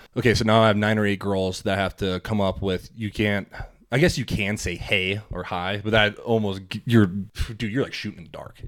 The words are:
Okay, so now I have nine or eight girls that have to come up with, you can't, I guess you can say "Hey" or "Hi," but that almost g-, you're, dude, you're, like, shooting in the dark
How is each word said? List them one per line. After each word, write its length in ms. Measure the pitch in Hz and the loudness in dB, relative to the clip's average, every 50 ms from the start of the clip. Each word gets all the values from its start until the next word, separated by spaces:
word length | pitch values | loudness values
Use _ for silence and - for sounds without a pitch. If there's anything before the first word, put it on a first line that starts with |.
| - - _ 123 | -16 -8 _ 0
Okay, 160 | - 120 101 | 2 2 2
so 100 | - 120 | 4 4
now 160 | 110 110 113 113 | 4 6 6 6
I 40 | |
have 100 | 110 104 | 6 4
nine 220 | 104 107 107 110 107 | 4 2 2 2 2
or 80 | 107 | 2
eight 120 | 101 101 92 | 0 0 -2
girls 440 | - 101 98 95 95 92 90 - - | -2 -2 0 0 0 -2 -2 -4 -4
that 160 | 104 95 98 | -2 -2 0
have 180 | 95 92 - | -2 -2 -4
to 240 | - 101 95 92 90 | -4 -4 -2 -2 -4
come 220 | - - 110 104 98 | -4 -2 -2 0 0
up 180 | 95 92 - | 0 0 -2
with, 300 | 101 98 92 90 - - - | -2 -2 -2 -4 -6 -10 -12
you 160 | 117 110 101 | -8 -8 -8
can't, 380 | - - 107 104 101 101 90 - - - - - - _ _ _ | -2 0 0 2 0 0 -4 -6 -12 -14 -14 -14 -14 _ _ _
I 80 | 117 135 | 0 2
guess 200 | 170 170 165 151 | 2 2 2 0
you 80 | 113 | -4
can 320 | - - - 101 98 107 - | -4 -4 -2 -2 -2 -2 -4
say 180 | - 92 87 | -4 -6 -6
"Hey" 460 | - - - 107 98 92 92 98 107 107 - | -6 -2 0 0 2 2 0 -2 -2 -4 -8
or 140 | - 90 90 | -10 -10 -8
"Hi," 360 | - 92 90 87 92 101 104 98 | -6 -6 -4 -4 -4 -4 -4 -2
but 100 | 107 107 | 2 4
that 260 | 110 104 104 104 - | 4 4 4 2 -2
almost 420 | - - 113 110 107 101 95 98 95 92 | -2 0 0 2 2 0 -4 -6 -8 -10
g-, 140 | - 107 - | -10 -8 -2
you're, 220 | 127 117 113 104 | 4 6 6 6
dude, 680 | 87 90 101 95 - - - - - 113 104 117 107 104 | 6 4 -4 -8 -8 -6 -6 -4 -4 -4 -6 -8 -4 -4
you're, 120 | 139 117 | -4 -4
like, 100 | - - | -4 -6
shooting 240 | - - 104 95 92 | -8 -8 -10 -10 -12
in 60 | 82 | -16
the 60 | 76 | -16
dark 300 | - - - - - - - | -14 -14 -14 -16 -16 -16 -14